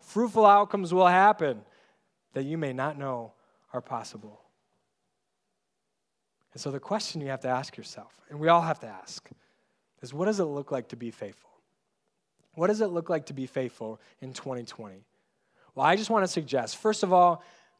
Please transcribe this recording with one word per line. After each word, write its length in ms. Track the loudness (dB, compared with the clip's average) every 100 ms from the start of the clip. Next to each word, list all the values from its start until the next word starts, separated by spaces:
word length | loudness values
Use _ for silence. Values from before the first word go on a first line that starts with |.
fruitful 460 | -8 -2 0 6 8
outcomes 480 | 8 6 -2 0
will 140 | 4 6
happen 540 | 8 6 4 0 -4 -10 _ _ _ _ _ _
that 100 | -8
you 120 | -6 -4
may 160 | -4
not 260 | -4 -6 -4
know 340 | -8 -8 -10 _ _ _ _
are 80 | -10
possible. 600 | -8 -10 -10 -18 -20 -20 _ _ _ _ _ _ _ _ _ _ _ _ _ _ _ _ _ _ _ _ _
And 80 | -12
so 100 | -10
the 100 | -8
question 400 | -6 -6 -6 -8
you 80 | -8
have 120 | -6
to 80 | -4
ask 280 | -4 -6 -14
yourself, 360 | -18 -18 -20 _ -16
and 80 | -2
we 100 | 4
all 120 | 4
have 180 | 2 -6
to 60 | -8
ask, 420 | -16 -16 -18 -18 -20 _ _ _ _ _ -20
is 100 | -12
what 140 | -4 -2
does 120 | 0
it 60 |
look 260 | -2 -4 -6
like 180 | -6 -8
to 80 | -12
be 140 | -12
faithful? 400 | -12 -14 -16 _ _ _ _ _ _ _ _ _ _ _
What 120 | -2 0
does 140 | 0
it 80 | 0
look 200 | -2 -4
like 180 | -4 -6
to 60 |
be 140 | -10 -8
faithful 540 | -6 -8 -8 -12 -12 _ -18
in 140 | -16
twenty 300 | -14 -10 -10
twenty? 420 | -12 -16 -18 -20 _ _ _ _ _ _ _
Well, 120 | 0 2
I 100 | 2
just 140 | 2
wanna 180 | 0 0
suggest, 480 | -2 -2 -2 -2 -2
first 260 | -2 0
of 100 | 4
all, 300 | 6 6 4 -6 -20 _